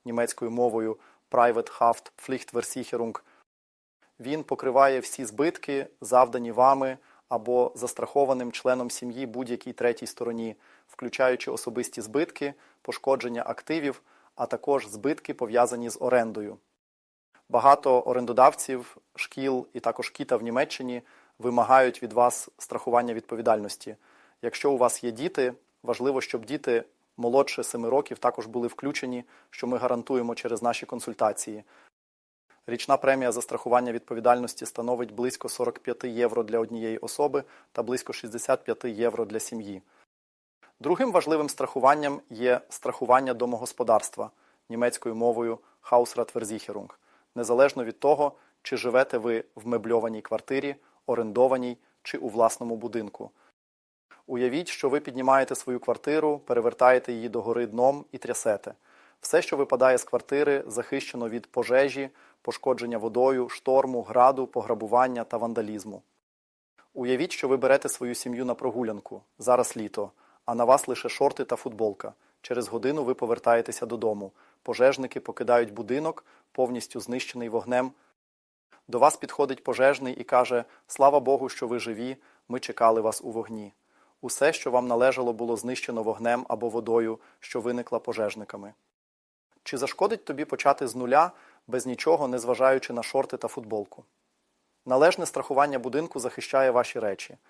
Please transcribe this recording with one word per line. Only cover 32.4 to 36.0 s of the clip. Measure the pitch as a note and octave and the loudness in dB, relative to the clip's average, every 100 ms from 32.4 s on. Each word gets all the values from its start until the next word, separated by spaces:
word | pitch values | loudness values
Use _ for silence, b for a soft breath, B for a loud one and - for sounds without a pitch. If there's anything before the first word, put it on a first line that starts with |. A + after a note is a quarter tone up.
| _ b - | _ b -8
Річна | A#2 - C3+ | -6 0 2
премія | C3+ C3+ B2 | 4 2 0
за | A2+ | -2
страхування | - - B2 B2 B2 | -4 -6 2 2 2
відповідальності | A#2 - A2+ A#2+ B2 A#2+ - A2+ | -4 -8 0 4 4 0 -8 -10
становить | - A#2 B2 A#2+ | -6 -4 -4 -4
близько | G#2+ B2 - - | -4 -4 -4 -8
сорок | - A#2+ G#2+ | -4 -4 -4
п'яти | - A#2+ | -6 -6